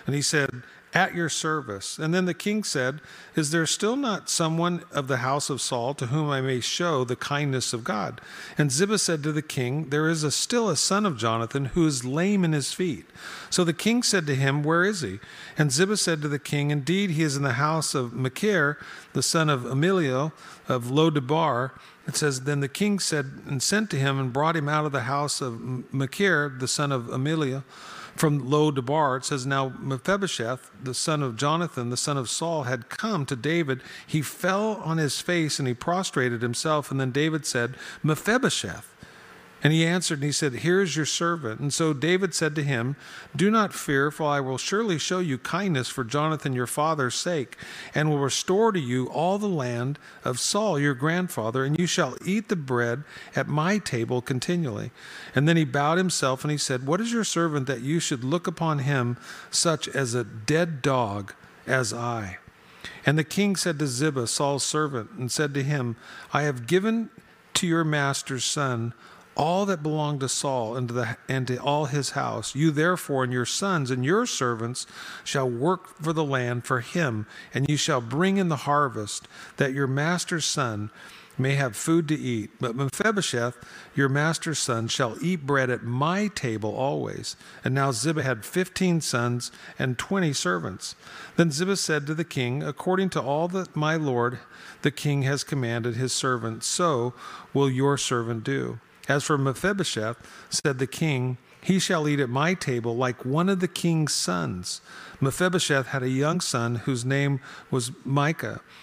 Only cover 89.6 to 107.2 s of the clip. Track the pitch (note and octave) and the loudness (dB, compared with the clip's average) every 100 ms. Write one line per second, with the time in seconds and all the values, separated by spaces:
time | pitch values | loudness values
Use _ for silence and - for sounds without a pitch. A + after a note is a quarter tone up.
89.6 | - - C3 B2 - G3 E3+ C3+ F3 F3+ | -12 -4 -2 -2 -2 0 2 0 0 -2
90.6 | C3+ F#2 - - - - - - E3+ C#3 | -4 -8 -12 -14 -16 -18 -2 2 4 4
91.6 | F#3 G3 - D3+ C#3+ D#3 E3+ - B2 C3 | 0 0 2 0 0 -4 -2 -2 0 0
92.6 | D3+ C#3+ - F#3 F#3+ D#3+ A#2+ D3 F3 F#3+ | -4 -4 0 2 2 0 0 0 0 -2
93.6 | F3 - D3+ D#3+ D3+ A#2+ A#2+ B2 - - | -4 -2 0 2 2 2 2 -2 -10 -20
94.6 | - - D3+ - D3 C#3+ C3 C#3+ - D3 | -20 -2 -2 0 0 2 2 -2 -2 -2
95.6 | A#2+ A#2 A#2 A2+ C3 - C#3 B2 A2+ A2+ | -2 -2 -2 -2 -2 0 0 0 -2 -4
96.6 | - - F3 C3+ A#2+ - - - - C#3 | -4 2 2 2 0 -4 -14 -16 -2 2
97.6 | C#3 B2+ C#3 C#3 - B2 A#2 A#2 A2 C3+ | 4 4 4 2 2 0 0 -4 -2 -2
98.6 | B2 A2+ - - - C#3 - C#3 C3+ C3 | -2 -8 -14 -8 0 0 2 2 2 0
99.6 | F#3 G#3 E3+ - G#2+ A#2+ - - - - | 0 0 -2 -2 -4 -6 -12 -20 -6 -2
100.6 | D3 C3 C3 - E3 C3+ B2+ B2 - - | 0 0 -2 0 0 2 0 -4 -10 -6
101.6 | - F#3+ - F3 D3+ C#3+ B2+ B2+ D#3 F#3 | 2 2 4 2 2 2 2 2 2 0
102.6 | - B2 A#2 A#2 B2+ A#2+ B2+ D3 F#3 G3 | 0 -2 0 0 0 0 -2 2 2 2
103.6 | F3+ - E3+ D#3+ D3+ - - F3 D3+ F#2 | 0 0 2 4 2 0 0 -2 -2 -4
104.6 | F2+ - - - - - C#3 - F#3 F3 | -6 -10 -12 -20 -16 -2 0 2 2 2
105.6 | - C#3+ B2 C#3 B2+ C3 D3 E3+ - C3 | 2 2 2 -2 0 2 2 0 0 0
106.6 | A#2 A#2+ B2 B2+ B2 C3+ | 0 -2 -2 -2 0 0